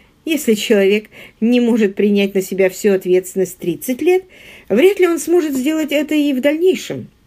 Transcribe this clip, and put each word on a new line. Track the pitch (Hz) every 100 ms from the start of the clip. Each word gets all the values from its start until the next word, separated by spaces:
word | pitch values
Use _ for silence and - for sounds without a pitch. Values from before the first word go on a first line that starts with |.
| _ _ 311
если | 302 -
человек | 214 - 208 196 214 214 - - -
не | 226 247
может | 233 233 202 202
принять | 208 202 196
на | 196
себя | 190 190 185
всю | 185 208
ответственность | 190 185 185 185 190 180 -
тридцать | 175 147 - 247
лет, | 311 370 - - - - -
вряд | 214 381 392
ли | 349
он | 320
сможет | 320 349 302
сделать | 269 269 311 302
это | 294 294 302
и | 294
в | 254
дальнейшем. | 285 311 370 254 - 135 - _